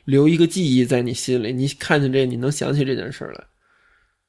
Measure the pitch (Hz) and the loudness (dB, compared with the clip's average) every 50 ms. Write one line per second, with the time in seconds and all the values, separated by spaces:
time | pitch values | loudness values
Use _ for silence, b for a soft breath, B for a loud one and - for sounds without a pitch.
0 | b 139 135 139 147 156 165 156 170 165 - 190 175 139 127 127 123 120 131 123 | b 0 4 4 4 4 4 4 2 2 2 0 0 2 4 4 4 2 2 0
1 | 120 120 117 - - 131 123 123 107 113 131 127 135 139 - - - - 160 147 | -2 -2 -6 -6 -4 -2 -2 -2 -2 -2 -4 -2 -2 -4 -4 -4 -2 0 2 2
2 | 139 131 131 135 131 127 123 117 123 139 147 - - 131 139 147 135 135 123 117 | 2 2 0 0 0 0 -2 -4 -4 -4 -4 -4 -4 -2 -2 -2 -2 -2 -2 -6
3 | - 123 - - - - - - - _ _ _ _ _ _ _ _ _ _ _ | -6 -10 -10 -12 -14 -14 -14 -18 -20 _ _ _ _ _ _ _ _ _ _ _
4 | _ _ _ _ _ | _ _ _ _ _